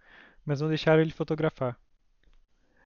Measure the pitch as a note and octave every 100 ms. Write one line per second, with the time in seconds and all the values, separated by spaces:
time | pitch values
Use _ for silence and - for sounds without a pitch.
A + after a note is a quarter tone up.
0 | _ - - - D3+ C#3 D#3 D#3 - D#3+
1 | D#3+ - E3+ D#3 D#3 - B2 A#2 _ _
2 | _ _ _ - _ _ _ _